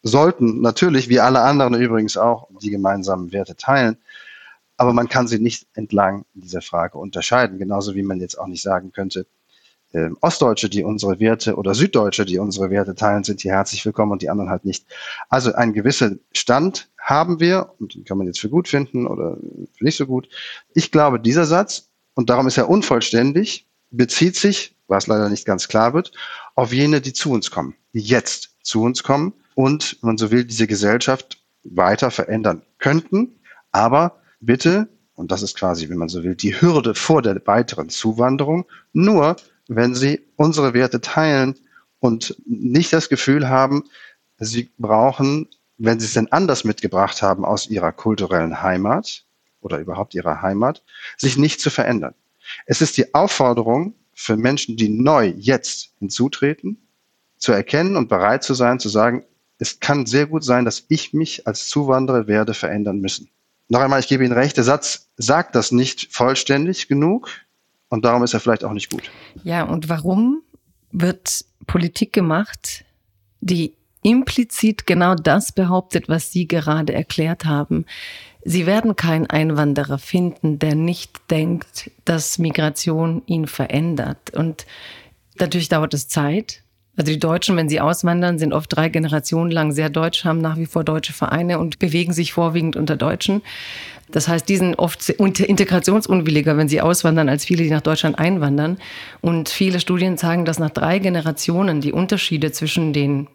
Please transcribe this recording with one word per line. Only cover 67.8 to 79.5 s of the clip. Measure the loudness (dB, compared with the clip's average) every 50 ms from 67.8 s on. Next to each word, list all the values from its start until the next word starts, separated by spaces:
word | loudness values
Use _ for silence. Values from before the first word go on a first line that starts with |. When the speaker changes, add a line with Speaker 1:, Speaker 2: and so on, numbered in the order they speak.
| _ _
Speaker 1:
und | -4 0 2
darum | 4 4 4 2
ist | 0 0
er | -2
vielleicht | 0 0 0 0 -2
auch | -6 -6
nicht | -8 -8 -8
gut. | -10 -10 -10 -14 -20 -20 -20 -20 _ -14 -8
Speaker 2:
Ja, | -4 -2 -2 -2
und | -2 -4 -6 -4 -4
warum | -6 -4 -2 0 0 2 2 2 0 0 -4 _ _ _ _ _ _ _ _ _
wird | -4 0 0 0 0 -2 _ -6 -6 -6 -8 _ _ _ -10
Politik | -2 -2 0 0 -2 -2 -4 -4 -2 0
gemacht, | 0 0 0 0 -2 -2 -4 -10 -14 -12 -12 -12 -14 -16 _ _ _ _ _ _ _ _ _ _ _
die | -4 -2 -2 -2 -2 -4 _ _ _ _ _ _ _
implizit | 4 4 4 2 0 0 -2 -2 -2 -2 0 0 0 0 0 0
genau | 0 2 4 4 2 2
das | 2 2 2 2 2 2 -2 -2
behauptet, | 0 2 2 2 0 0 _ -4 -4 -2 0
was | -2 -2 -2 -2 -2
Sie | -2 -2 0
gerade | 0 -2 0 0 0 0 0 -2 -2
erklärt | -4 -4 _ -2 -2 -2 -2 -2 -2 -2
haben? | 0 0 0 0 0 -2 -2 -2 -6 -12 -18 -16 -16 -18 -18 -20 -20 _ _ -6
Sie | -2 -2 0 2
werden | 2 2 2 2 0 0
keinen | 0 0 0 2 0 0
Einwanderer | 0 0 0 0 2